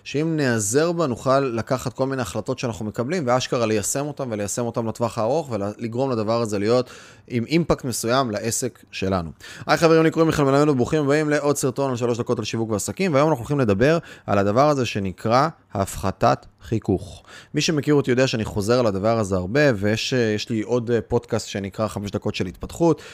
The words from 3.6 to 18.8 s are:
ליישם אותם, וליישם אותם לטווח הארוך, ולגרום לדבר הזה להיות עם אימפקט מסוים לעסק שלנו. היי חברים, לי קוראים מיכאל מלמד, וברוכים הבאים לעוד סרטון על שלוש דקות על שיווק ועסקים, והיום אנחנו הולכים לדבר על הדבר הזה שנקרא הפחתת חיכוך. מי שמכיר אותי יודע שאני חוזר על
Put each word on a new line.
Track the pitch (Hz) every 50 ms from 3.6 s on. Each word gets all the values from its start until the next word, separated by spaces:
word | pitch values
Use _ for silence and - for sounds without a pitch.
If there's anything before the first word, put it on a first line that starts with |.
| 117
ליישם | 110 110 104 95 - - 139 143 151
אותם, | 143 - 139 123
וליישם | 110 104 101 101 - - 120
אותם | 117 113 127 117 113
לטווח | 113 - 120 113 - 120
הארוך, | 107 110 135 165 160 135
ולגרום | 117 101 98 104 104 - 117 113 110 117 135 135
לדבר | 123 110 107 104 113 117
הזה | 120 110 104 98
להיות | 101 107 120 127 123 - - - - - - - - -
עם | 123 120 113
אימפקט | - 143 170 165 - 165 - -
מסוים | 135 110 - - 113 120 135 139 120
לעסק | 101 104 - 117 113 - - 120 - - - _
שלנו. | - - 98 95 95 92 85 76 - _ - - - - -
היי | - 143 151
חברים, | 165 160 165 160 160
לי | 160
קוראים | - 156 165 160
מיכאל | 147 147 147
מלמד, | 135 135 139 147 151
וברוכים | 147 127 120 110 - 151 147
הבאים | 135 143 151 156 151
לעוד | 147 147 139 147 143 -
סרטון | - 135 113 - 139 135
על | 127 113
שלוש | 123 120 120 110
דקות | 117 - 123 107
על | 107
שיווק | - - 113 113 107
ועסקים, | 110 101 - - 101 - 190 196 151
והיום | 131 147 160
אנחנו | 156 120
הולכים | 113 - 147 143
לדבר | 131 107 98 95 120 147 165 170 - - - - -
על | - 104 101
הדבר | 98 101 104 120 139 151
הזה | 147 139 123
שנקרא | 110 - 107 98 95 90 - - 113 113 127 143 165 156 _ _ _ -
הפחתת | 104 98 - - - - 95 92 - - 120 135 - - - _ _
חיכוך. | - - 120 107 - - 98 87 - - - - - - - - - - -
מי | 147
שמכיר | 147 - 170 147 123 147 151
אותי | 143 131 -
יודע | 123 120 131 131
שאני | - 117 107
חוזר | 87 - 107 98 104 120
על | 127